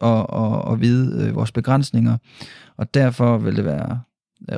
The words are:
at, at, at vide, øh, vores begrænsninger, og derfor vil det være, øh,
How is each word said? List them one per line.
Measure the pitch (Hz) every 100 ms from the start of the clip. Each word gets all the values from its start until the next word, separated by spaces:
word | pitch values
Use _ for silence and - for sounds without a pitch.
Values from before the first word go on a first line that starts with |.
at, | 117 110 - -
at, | 110 110 -
at | 113
vide, | 117 123 127 - 107
øh, | 120
vores | 113
begrænsninger, | 117 127 135 135 117 117 113 - - - - - -
og | 117
derfor | 139 127 123 120 113
vil | 110 107
det | 104
være, | - - 123 - _ _ -
øh, | -